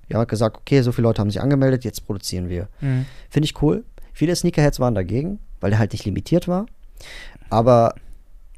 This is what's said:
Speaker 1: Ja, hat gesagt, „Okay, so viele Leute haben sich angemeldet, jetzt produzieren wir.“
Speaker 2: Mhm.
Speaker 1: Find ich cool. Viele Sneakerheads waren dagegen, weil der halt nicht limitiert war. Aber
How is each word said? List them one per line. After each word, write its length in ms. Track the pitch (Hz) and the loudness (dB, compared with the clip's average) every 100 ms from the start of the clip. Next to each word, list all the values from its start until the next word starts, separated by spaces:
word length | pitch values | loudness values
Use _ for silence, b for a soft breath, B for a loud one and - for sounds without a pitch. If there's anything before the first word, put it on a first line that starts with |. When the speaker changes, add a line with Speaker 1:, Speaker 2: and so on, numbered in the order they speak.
| - | -4
Speaker 1:
Ja, 120 | 104 | -2
hat 80 | 117 | 0
gesagt, 280 | 110 113 - | 0 0 -2
„Okay, 240 | - 139 | 2 4
so 100 | 120 | 4
viele 160 | 120 117 | 2 2
Leute 120 | 113 | 2
haben 100 | 104 | 0
sich 100 | - | 0
angemeldet, 440 | 135 143 135 127 | 0 2 2 2
jetzt 220 | 117 - - | -2 -8 -8
produzieren 420 | 101 - 95 90 | -8 -6 -6 -4
wir.“ 200 | 87 95 - | -6 -8 -6
Speaker 2:
Mhm. 260 | 139 127 135 B B | -2 -2 -4 B B
Speaker 1:
Find 160 | 147 | -2
ich 160 | 151 - | -2 0
cool. 220 | 147 208 - - b | 0 0 -4 -16 b
Viele 220 | - 156 170 | -2 -2 0
Sneakerheads 440 | 175 160 147 - | 0 4 2 2
waren 140 | 123 | 0
dagegen, 440 | 101 90 123 170 208 - - | 0 -2 -2 -4 -8 -12 -4
weil 100 | 98 | 0
der 80 | 110 | 2
halt 140 | 104 | 0
nicht 120 | 110 | -2
limitiert 420 | 101 92 - 170 175 | -4 -4 0 0 0
war. 200 | 180 226 - - B B B B B - | -4 -6 -12 -20 B B B B B -2
Aber 440 | 107 117 120 117 - - - - - - | 2 6 6 6 0 -14 -18 -20 -20 -20